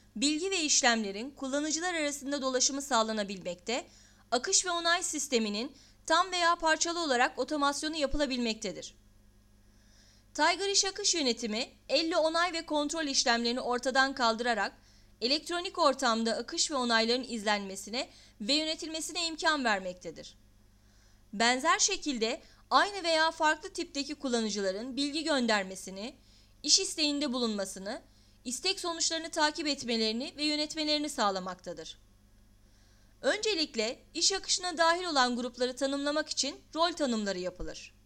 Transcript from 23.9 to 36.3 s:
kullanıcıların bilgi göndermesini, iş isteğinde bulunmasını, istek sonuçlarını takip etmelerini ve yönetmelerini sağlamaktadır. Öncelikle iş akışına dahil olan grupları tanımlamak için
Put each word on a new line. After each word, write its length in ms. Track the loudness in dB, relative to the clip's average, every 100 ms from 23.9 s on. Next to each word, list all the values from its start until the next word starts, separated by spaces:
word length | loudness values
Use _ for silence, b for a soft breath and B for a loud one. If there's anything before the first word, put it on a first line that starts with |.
| -6 -6 -6
kullanıcıların 840 | -2 0 0 0 -2 -2 -4 -2
bilgi 260 | -2 -2
göndermesini, 920 | 0 2 2 2 0 -8 -12 -10 -12 -12 b b b b
iş 160 | 2 2
isteğinde 540 | 2 0 0 2 0
bulunmasını, 680 | 0 -2 -2 -6 -8 -10 -10 -12 b b b -10
istek 340 | -4 -2 -2
sonuçlarını 500 | -4 -2 -2 -2 -4
takip 380 | 2 2 2 -2
etmelerini 680 | -2 -2 0 0 -2 -6 -4
ve 60 |
yönetmelerini 640 | -2 0 -2 -2 0 0 0
sağlamaktadır. 880 | 0 0 0 -4 -10 -10 -12 -12 -16 -20 -20 -20 -20 -20 -20 b b b b b -4
Öncelikle 800 | -2 0 0 0 -2 -2 -4 -4 -10
iş 180 | 0 0
akışına 460 | 0 0 -2 -2 2
dahil 280 | 4 4 2
olan 300 | 2 2 2
grupları 400 | -4 -2 -2 0
tanımlamak 540 | -2 0 -2 -2
için 260 | -2